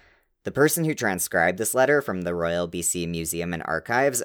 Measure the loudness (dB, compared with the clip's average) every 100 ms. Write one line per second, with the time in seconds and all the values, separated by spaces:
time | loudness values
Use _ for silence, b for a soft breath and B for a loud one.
0 | b b b _ -6 2 4 4 -2 0
1 | -2 -2 0 2 2 2 0 2 4 4
2 | 2 -2 -2 0 0 0 -2 -4 -4 -2
3 | -4 -4 -4 -4 -4 -6 -4 -6 -2 0
4 | 2 0